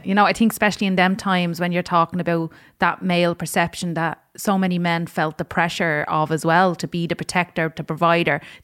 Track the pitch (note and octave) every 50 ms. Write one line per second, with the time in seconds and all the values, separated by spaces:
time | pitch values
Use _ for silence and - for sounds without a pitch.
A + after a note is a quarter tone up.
0 | - F#3+ G3 G#3 G3+ E3+ F#3 - A3+ A3 - - A3 G#3 - - A3 G3 F#3 F3+
1 | F3+ F#3 F#3+ A3 - G3+ F#3 F3+ F3 E3+ E3+ E3 F3+ F3 F3 F3 F3 - F3+ E3+
2 | E3 - - F3+ E3 E3+ E3+ E3 E3 D#3+ - - - - _ - F#3 E3+ - -
3 | - F#3 F3 F3 F3 E3+ E3+ E3+ F3 D3+ - G3 E3+ E3+ - - - F3 E3 E3
4 | D#3+ D#3+ D#3 _ _ _ - - - A3 G3 F#3+ F#3+ F#3 F3+ F3 F3 E3+ E3+ E3+
5 | E3+ D#3+ - - D#3+ D#3 D#3 - E3+ - - F#3+ E3 E3+ - - F#3 E3 D3+ D3
6 | D3 - - D#3 D#3 D3+ D#3+ D3+ D3+ E3 E3 F3 F#3+ F#3 E3+ - - D#3 - F3
7 | E3+ D#3+ E3+ - E3 - - F#3 F3 - - F3 D#3+ D#3+ - - D#3 - D#3+ D3
8 | E3+ E3 E3+ E3+ E3+ D#3+ C#3+ D3 - - - -